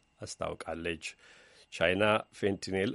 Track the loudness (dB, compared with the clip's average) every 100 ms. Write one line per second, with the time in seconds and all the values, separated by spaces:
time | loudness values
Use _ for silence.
0 | _ _ -14 -8 -6 -6 -8 -6 -6 -6
1 | -8 -14 -20 -20 -20 -20 -14 0 2 4
2 | 4 4 0 -2 -2 0 -2 0 0